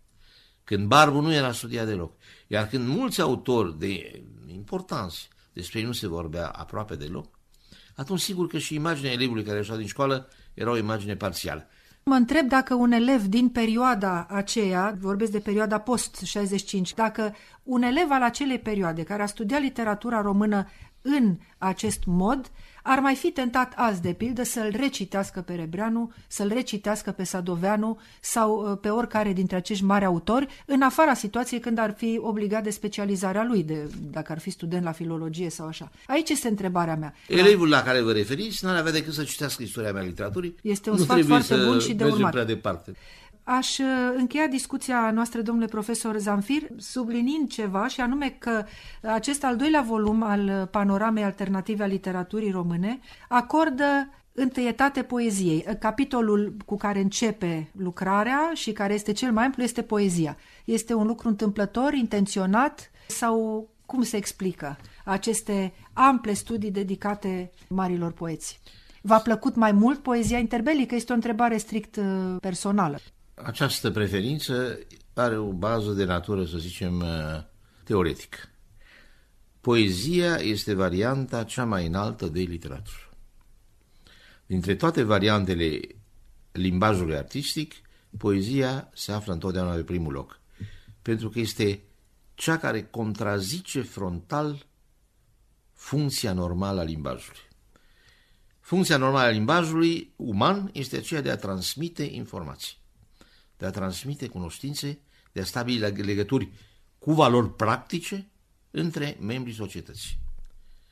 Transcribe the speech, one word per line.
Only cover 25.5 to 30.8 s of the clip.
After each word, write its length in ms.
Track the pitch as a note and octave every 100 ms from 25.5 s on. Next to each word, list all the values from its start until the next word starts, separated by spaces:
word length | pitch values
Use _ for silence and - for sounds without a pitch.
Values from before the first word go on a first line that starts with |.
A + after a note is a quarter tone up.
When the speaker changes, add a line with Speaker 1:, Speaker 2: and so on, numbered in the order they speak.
Speaker 2:
Rebreanu, 580 | E3+ D#3+ F3 A3+ A3+ A#3 - -
să-l 200 | - G3+
recitească 580 | A#3+ B3+ G3+ G#3 G#3 G3+
pe 120 | F#3+
Sadoveanu 760 | F#3 F#3+ F3+ E3+ F#3+ G#3+ A3 A3+ - -
sau, 500 | - A#3 G#3+ G#3+ G#3
uh, 60 | G3
pe 80 | G#3
oricare 440 | A3+ A#3 G#3+ G#3
dintre 220 | F#3 F#3 F#3
acești 280 | F3 G3+
mari 220 | G3 G3+ F#3+
autori, 420 | E3+ - B3 C#4 - -
în 160 | C4+